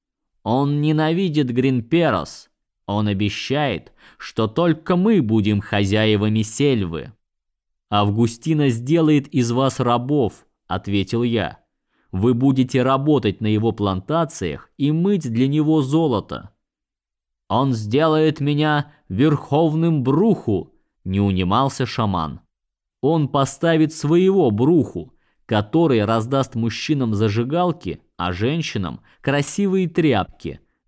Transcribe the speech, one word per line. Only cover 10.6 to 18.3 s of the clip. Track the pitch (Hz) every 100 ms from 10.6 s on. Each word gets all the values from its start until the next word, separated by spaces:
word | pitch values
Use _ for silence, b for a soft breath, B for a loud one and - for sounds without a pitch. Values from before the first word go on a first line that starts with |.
| -
ответил | 92 - 101 92 117
я. | 120 113 87 - _ _ _ _ _
"Вы | 92 117
будете | 120 139 135 127 135
работать | 123 135 147 143 110 92
на | 107
его | 107 113
плантациях | 104 101 95 - 160 160 - 90 - - -
и | 143
мыть | 160 185 202 127
для | 113 135
него | 151 151 156
золото". | 131 156 160 110 - 64 - _ _ _ _ _ _ _ _ _ -
"Он | 110 139
сделает | 113 104 127 160 156 156